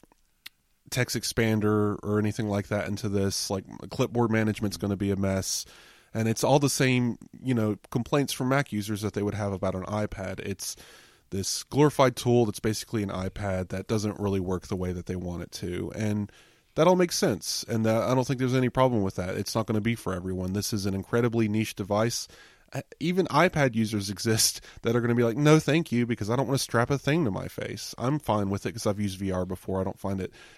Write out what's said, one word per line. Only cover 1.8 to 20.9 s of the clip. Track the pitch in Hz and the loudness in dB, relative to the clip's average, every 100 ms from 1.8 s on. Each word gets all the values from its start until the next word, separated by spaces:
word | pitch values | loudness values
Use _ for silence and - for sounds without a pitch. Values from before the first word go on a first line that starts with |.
| 104 101 | 2 -2
or | 101 104 | 0 2
anything | 107 104 107 | 2 -2 -2
like | 101 - | -2 -2
that | 104 92 | -4 -2
into | 101 107 | -4 -2
this. | 98 98 - - | 0 0 -2 -4
Like, | 101 - - - | -4 -6 -14 -10
clipboard | - 123 117 117 | -2 0 2 2
management's | 110 110 104 107 - | 4 2 0 -4 -2
gonna | 101 98 | -2 0
be | 101 | 0
a | 98 | 2
mess." | 98 95 - - - - - - _ | 0 0 -2 -6 -8 -18 -20 -20 _
And | 113 110 | -2 0
it's | 113 | 2
all | 113 143 | 4 4
the | 139 | 4
same, | - 131 123 120 - - - | 2 4 4 2 -2 -12 -8
you | 127 | 0
know, | 120 107 101 - | 2 2 -2 -4
complaints | 127 113 147 135 | -4 0 0 0
from | - 127 | -2 0
Mac | 135 139 | 2 0
users | 104 101 104 | -4 -4 -4
that | 104 | -2
they | 104 | -2
would | 101 98 | -2 -2
have | 101 | -4
about | 95 95 92 | -2 -2 -4
an | |
iPad. | - 107 107 - 95 95 | -4 -4 -4 -6 -8 -8
It's | - 98 - - - - - _ _ | -8 -8 -8 -12 -18 -20 -20 _ _
this | 95 92 - | -6 -4 -6
glorified | - 127 147 - 127 - | -2 4 4 6 2 2
tool | 123 120 110 | 2 4 2
that's | - | 0
basically | 110 110 - 110 | -4 -4 -4 -4
an | 98 | -4
iPad | 92 95 - 101 92 92 | -4 -6 -6 -4 -4 -4
that | 95 - | -8 -2
doesn't | 110 104 - | -2 0 -2
really | 101 98 | 0 0
work | 92 90 - | 0 -4 -4
the | 95 | -4
way | 90 | -4
that | 90 - | -6 -6
they | 92 | -6
want | 90 85 | -6 -8
it | 87 | -10
to. | - 90 90 95 - | -8 -6 -4 -6 -2
And | 107 104 101 - - _ _ | 0 0 -4 -10 -20 _ _
that | - 165 | 2 4
all | 185 | 6
makes | 180 - | 4 2
sense. | 185 101 - - - | 0 0 -4 -6 -2
And | 113 110 | 0 2
that, | 113 | 2
I | 107 127 | 2 2
don't | 123 | 0
think | 127 | 0
there's | 127 131 | 2 2
any | 123 | 2
problem | - 131 117 | 4 2 4
with | 95 - | 0 -2
that. | 92 95 | -4 -4
It's | 101 | -2
not | 113 110 | -2 0
gonna | 107 | 0
be | 110 | 0
for | 117 - 92 | -2 -4 -4
everyone. | 92 92 92 | -4 -4 -2
This | 98 - | -2 -2
is | 107 | -2
an | 98 | -2